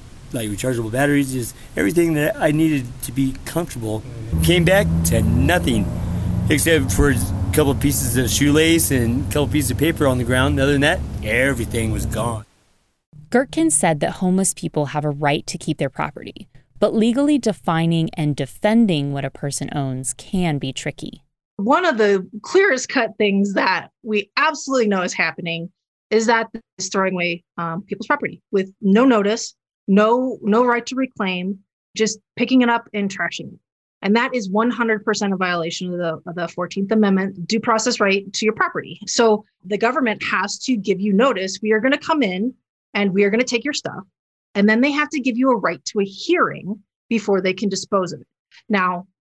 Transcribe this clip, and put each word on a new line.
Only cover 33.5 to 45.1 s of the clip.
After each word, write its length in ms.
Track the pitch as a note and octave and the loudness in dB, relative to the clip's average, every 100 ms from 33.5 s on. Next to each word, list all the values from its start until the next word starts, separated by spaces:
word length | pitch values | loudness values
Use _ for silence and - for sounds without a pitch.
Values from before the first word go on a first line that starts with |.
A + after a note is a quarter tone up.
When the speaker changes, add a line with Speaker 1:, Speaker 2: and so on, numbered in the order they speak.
Speaker 3:
it. 80 | - _ _ _ - | -18 _ _ _ -6
And 140 | G3 A3+ | 2 2
that 180 | C4 | 2
is 160 | B3+ F#3+ | -2 -2
one 180 | G3+ A#3+ | 0 0
hundred 360 | A3 A3+ G#3+ | 0 -2 -2
percent 280 | A3 G#3 G3+ | -2 -2 0
a 40 | F#3 | 0
violation 560 | F3+ F3 E3 - F3+ | 0 -2 -4 -6 -6
of 60 | F3 | -4
the, 280 | E3+ D#3+ F#3 | -4 -6 -8
of 60 | |
the 140 | F3 E3+ | -8 -6
fourteenth 420 | - F3 G3 G3 | -6 -6 -4 0
Amendment 560 | A3 G3+ F#3+ F#3+ F#3+ E3 | 2 4 2 0 -6 -4
due 140 | A3 | -2
process 400 | B3+ A3 B3 A#3 | 0 0 0 0
right 240 | G3+ G3 G3 | 0 0 -4
to 120 | - | -4
your 80 | A3 | -2
property. 460 | A3 F4+ - - - - | 0 -2 -4 -10 -14 -6
So 380 | - A3+ G#3 - _ | 2 4 2 -2 _
the 140 | F#3 G3+ | -6 -2
government 460 | A3+ D4 A#3+ G3+ | 0 0 -2 -2
has 340 | - G3 G3 - | -2 -2 -2 -4
to 120 | - A#3 | -2 -2
give 240 | G3 F#3 | 0 -2
you 120 | G#3 | 2
notice, 480 | G3 C4 F#3+ F#3+ F#3+ | 4 4 2 -4 -4
"We 80 | G#3+ | 0
are 80 | A3 | 2
gonna 200 | C4 D4+ | 2 0
come 260 | - D#4+ | 0 0
in 280 | G#3 F3+ A#3+ - _ _ _ | 0 0 -4 -6 _ _ _
and 200 | G#3 G3+ | 0 0
we 80 | F#3+ | 2
are 80 | G3+ | 2
gonna 140 | A3+ | 2
take 180 | B3+ A#3+ | 0 -2
your 120 | C#4+ | -2
stuff." 280 | D4 - - - _ _ _ _ G3+ | -6 -8 -12 -16 _ _ _ _ 2
And 120 | G#3 | 4
then 120 | A3 | 4
they 100 | C#4+ | 2
have 180 | C#4+ D4 | 2 -2